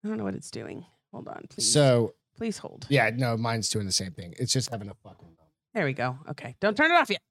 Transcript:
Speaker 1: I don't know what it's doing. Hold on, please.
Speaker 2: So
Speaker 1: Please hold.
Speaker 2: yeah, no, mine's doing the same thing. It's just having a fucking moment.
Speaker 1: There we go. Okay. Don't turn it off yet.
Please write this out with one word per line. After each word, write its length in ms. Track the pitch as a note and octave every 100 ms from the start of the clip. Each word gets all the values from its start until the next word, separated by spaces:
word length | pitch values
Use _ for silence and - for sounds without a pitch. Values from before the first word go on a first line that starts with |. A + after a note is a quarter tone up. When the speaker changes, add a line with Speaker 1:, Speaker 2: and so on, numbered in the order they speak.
Speaker 1:
I 40 | G#3
don't 100 | A3
know 60 |
what 100 | G3
it's 160 | F#3+ -
doing. 340 | - G#2+ - F3 _ _
Hold 160 | - -
on, 160 | - -
please. 220 | - -
Speaker 2:
So 420 | D3+ C#3+ A#2+ A2 - _ _
Speaker 1:
Please 220 | A3+ G3
hold. 280 | - - C#3
Speaker 2:
yeah, 200 | C#3 A2
no, 220 | A#2 B2+ A#2
mine's 300 | A#2 A2+ G2
doing 160 | A2 G2
the 60 |
same 200 | - F#2
thing. 220 | E2+ F2 -
It's 140 | B2
just 180 | C3+ A#2
having 180 | A2+ G2+
a 60 |
fucking 300 | F#2+ G2+ - -
moment. 100 | _ _ _ _
Speaker 1:
There 100 | A#3
we 80 | D3+
go. 240 | C3 B2 B2+ -
Okay. 260 | C3+ A#2+ A#2+
Don't 160 | G3+ G#3+
turn 140 | D#4
it 40 |
off 140 | F4 C#4+
yet. 100 | F#3 _